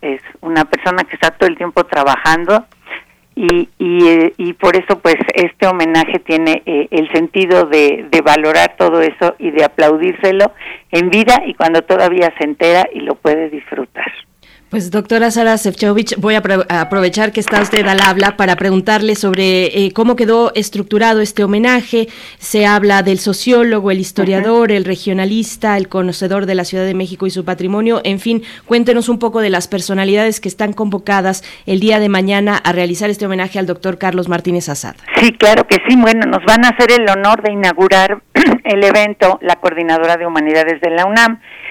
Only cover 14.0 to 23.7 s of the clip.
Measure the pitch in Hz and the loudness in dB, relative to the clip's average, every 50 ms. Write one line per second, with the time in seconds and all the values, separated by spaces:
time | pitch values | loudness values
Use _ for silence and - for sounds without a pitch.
14 | - - - - - _ _ _ _ _ _ _ _ - - 220 175 180 180 214 | -10 -10 -10 -14 -20 _ _ _ _ _ _ _ _ -8 -6 -6 -6 -4 -4 -4
15 | 208 - 226 226 233 233 220 233 226 226 226 220 220 196 - - 220 202 202 220 | -2 0 0 0 0 0 0 2 2 2 2 0 -2 -4 -4 -2 0 0 0 0
16 | 220 - - 202 185 214 214 214 208 196 196 185 - - 175 170 160 160 196 196 | 0 -2 -4 -4 -2 0 0 0 0 0 0 0 0 -2 -2 -2 -2 -2 -2 0
17 | 185 180 185 214 220 208 208 220 202 - 220 208 208 - 220 214 196 196 190 196 | 0 0 0 0 -2 -2 -2 -4 -4 -2 0 -2 0 0 -2 -2 0 0 0 2
18 | 196 190 185 196 196 202 202 - 196 185 175 - 196 196 190 190 185 220 214 214 | 2 2 2 2 0 0 0 0 0 0 0 0 0 0 0 0 0 0 0 0
19 | 214 220 214 208 214 196 185 185 190 185 185 185 185 156 - 202 196 190 190 220 | 0 -2 -2 -2 -2 -2 0 0 0 2 2 2 0 0 0 0 -2 -2 0 0
20 | 226 240 240 240 233 208 226 233 233 226 - 214 208 - - 202 196 - 208 208 | 0 0 2 0 2 2 2 2 2 0 0 -4 -6 -6 -6 -8 -6 -2 0 0
21 | 226 226 220 214 208 208 - 214 202 196 202 214 233 247 254 247 247 - 240 226 | 2 2 2 0 -2 -2 -2 -2 -2 0 0 0 2 2 0 0 -2 -2 -2 -2
22 | 226 226 - - - - - - - - - 214 208 202 208 208 202 202 196 196 | -2 -4 -8 -20 -20 -20 -20 -18 -10 -4 0 0 2 2 2 2 2 2 2 2
23 | 180 196 196 190 - 208 190 - - 247 247 240 240 233 | 2 0 -2 -2 -2 -4 -4 -2 0 2 2 2 2 2